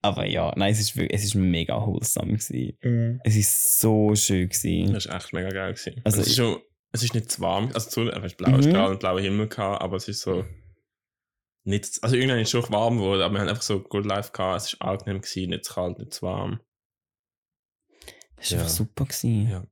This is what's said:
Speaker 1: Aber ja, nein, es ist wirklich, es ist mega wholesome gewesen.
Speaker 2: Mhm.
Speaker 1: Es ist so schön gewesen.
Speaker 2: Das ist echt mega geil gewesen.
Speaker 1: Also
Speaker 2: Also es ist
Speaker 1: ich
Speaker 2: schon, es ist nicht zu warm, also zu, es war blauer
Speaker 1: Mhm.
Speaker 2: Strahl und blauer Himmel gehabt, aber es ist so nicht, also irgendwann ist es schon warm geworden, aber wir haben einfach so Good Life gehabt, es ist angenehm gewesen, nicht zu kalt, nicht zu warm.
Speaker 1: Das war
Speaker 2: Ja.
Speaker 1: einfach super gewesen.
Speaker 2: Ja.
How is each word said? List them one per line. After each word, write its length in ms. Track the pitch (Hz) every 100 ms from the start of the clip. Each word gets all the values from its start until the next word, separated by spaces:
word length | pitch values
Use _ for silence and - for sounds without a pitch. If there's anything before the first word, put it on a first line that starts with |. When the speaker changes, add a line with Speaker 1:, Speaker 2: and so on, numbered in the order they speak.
Speaker 1:
Aber 240 | 208 175 101
ja, 260 | 85 82 -
nein, 160 | 98
es 80 | 107
ist 160 | 107 -
wirklich, 160 | - 104
es 60 | 101
ist 100 | 101
mega 500 | 92 85 82 60 107
wholesome 480 | - - - -
gewesen. 440 | 110 - 127 - -
Speaker 2:
Mhm. 400 | 127 117 117 123
Speaker 1:
Es 140 | 113 107
ist 420 | 98 - - -
so 340 | 113 107 107 104
schön 340 | - 95 90
gewesen. 420 | - 90 85 90
Speaker 2:
Das 120 | 101 -
ist 80 |
echt 180 | 92 -
mega 180 | 85 92
geil 240 | 95 95
gewesen. 280 | - - 127
Speaker 1:
Also 160 | 110 104
Speaker 2:
Also 20 |
es 60 | -
ist 40 |
Speaker 1:
ich 40 | 123
Speaker 2:
schon, 200 | 117 87 _ _ _
es 120 | 113
ist 100 | 117
nicht 180 | 117 110
zu 80 | -
warm, 280 | 90 92 117
also 160 | 120 -
zu, 200 | - 117
es 120 | -
war 80 | 92 -
blauer 200 | 92 131
Speaker 1:
Mhm. 60 |
Speaker 2:
Strahl 280 | 143 185 95
und 80 | 95
blauer 220 | 95 92
Himmel 260 | 98 101 107
gehabt, 340 | - 98 101
aber 140 | 92 98
es 140 | -
ist 100 | 101
so 220 | - 90 - - - _ _ _ _ _ _ _ _ _
nicht, 360 | - 101 - -
also 140 | - 123
irgendwann 220 | 131 123
ist 140 | 110
es 80 | 120
schon 80 | 120
warm 240 | 107 117 120
geworden, 240 | 95 98
aber 120 | 90 101
wir 40 |
haben 80 | 95
einfach 140 | 110
so 180 | - 101
Good 240 | - 104 101
Life 260 | 101 104
gehabt, 240 | - 92 90
es 120 | -
ist 80 | -
angenehm 400 | - 95 - 95
gewesen, 280 | - - 90
nicht 120 | 87
zu 100 | -
kalt, 240 | - 90 -
nicht 160 | 95
zu 100 | -
warm. 360 | 92 95 98 113 _ _ _ _ _ _ _ _ _ _ _ _ _ _ - - - -
Speaker 1:
Das 160 | -
war 60 | 87
Speaker 2:
Ja. 60 |
Speaker 1:
einfach 120 | 82 82
super 300 | 110 - 139
gewesen. 440 | - 120 110 113
Speaker 2:
Ja. 140 | 95 90